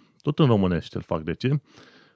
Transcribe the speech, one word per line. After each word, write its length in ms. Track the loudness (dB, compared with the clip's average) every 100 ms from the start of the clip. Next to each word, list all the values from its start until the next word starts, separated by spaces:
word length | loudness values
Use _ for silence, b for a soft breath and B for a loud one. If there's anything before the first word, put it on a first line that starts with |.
| b b
tot 180 | -6 2
în 80 | 4
românește 500 | 4 2 0 -4 -10
îl 60 |
fac. 200 | -8 -6
De 120 | -6
ce? 260 | -4 -2 -2 b b b b b